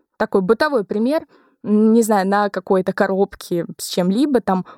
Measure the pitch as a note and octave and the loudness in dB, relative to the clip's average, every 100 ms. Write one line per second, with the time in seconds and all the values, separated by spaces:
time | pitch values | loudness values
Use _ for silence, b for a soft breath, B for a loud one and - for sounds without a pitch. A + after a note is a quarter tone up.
0 | _ - G#3+ G3+ F#3 A3 D4+ C4+ F#3+ G#3 | _ -6 -2 0 0 0 0 -2 -2 -2
1 | A#3 D#4 D#4+ b b b - G#3+ A3 A3+ | -2 -2 -6 b b b 0 2 4 4
2 | G#3+ G#3 F#3+ G3+ G3+ G3 - F#3+ F#3 F#3 | 4 0 2 0 0 -4 -2 0 0 -2
3 | G3 F#3+ G3 - - F3 E3+ E3 - - | 0 0 -2 -4 -6 -6 -6 -10 -8 -2
4 | F3+ G3+ D4 A#3+ - F#3 F3+ | 0 0 0 0 0 -4 -6